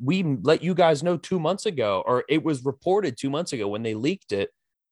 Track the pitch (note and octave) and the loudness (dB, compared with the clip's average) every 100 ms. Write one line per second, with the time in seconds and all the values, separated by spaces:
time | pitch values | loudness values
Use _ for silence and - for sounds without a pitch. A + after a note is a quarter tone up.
0 | B2+ F#3 E3+ C3 A#2+ D#3+ E3 F3+ E3 D3 | 0 0 2 0 2 2 2 4 4 4
1 | E3+ F3 - F#3+ D#3 G3 A3 D3+ G#2 F#2+ | 0 -2 -2 -2 0 -2 -4 -2 0 0
2 | - B2 - D#3 D3+ C#3 C3 C3 F3 G3 | 0 0 2 0 0 -2 -4 -4 0 0
3 | F3 B2 C3+ C#3+ F3+ B2+ G2+ G#2 A2+ G#2+ | 0 -4 -4 -4 -4 -4 -4 -4 -4 -2
4 | C#3 G3 - G2 G2 _ _ _ _ | -2 -4 -4 -4 -4 _ _ _ _